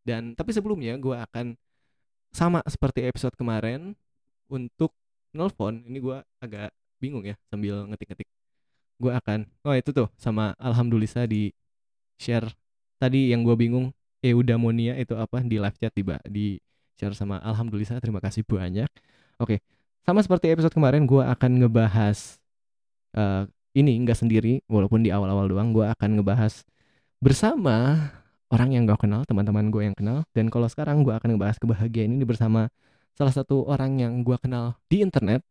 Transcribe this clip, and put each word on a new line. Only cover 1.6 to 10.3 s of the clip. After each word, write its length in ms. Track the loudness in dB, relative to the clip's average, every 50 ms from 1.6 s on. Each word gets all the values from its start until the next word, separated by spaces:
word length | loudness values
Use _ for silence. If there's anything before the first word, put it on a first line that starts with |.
| _ _ _ _ _ _ _ _ _ _ _ _ _ _
sama 320 | -4 -2 0 2 2 0 -2
seperti 400 | -4 -6 -4 -4 -4 -2 -2 -4
episode 300 | -4 -4 -4 -6 -8 -6
kemarin 580 | _ -6 -4 -4 -4 -4 -6 -6 -8 -12 -14 -16 _ _ _ _ _ _ _ _ _ _
untuk 480 | _ -10 -10 -10 -10 _ -4 -4 -4 _ _ _ _ _ _ _ _
nelfon. 520 | -8 -4 -4 -4 -4 -4 -6 -6 -6 -8 -12
Ini 120 | -12 -12 -8
gue 180 | -6 -8 -8 -8 -14 _ _ _
agak 300 | -16 -14 -12 -12 -12 -14 _ _ _ _ _
bingung 280 | _ -10 -8 -8 -8 -8
ya 100 | -10 -12 _ _
sambil 380 | _ -8 -6 -4 -4 -4 -6 -8
ngetik-ngetik. 440 | -10 -12 -14 -14 _ -14 -16 -16 _ _ _ _ _ _ _ _ _ _ _ _ _ _
Gue 160 | _ -4 -2 -2
akan, 320 | -2 _ -2 -4 -4 -4 -8 _ _ _
oh 80 | -2 -2
itu 160 | 0 -2 -2
tuh 160 | -2 -2 -2 -2 _
sama 380 | _ -6 -4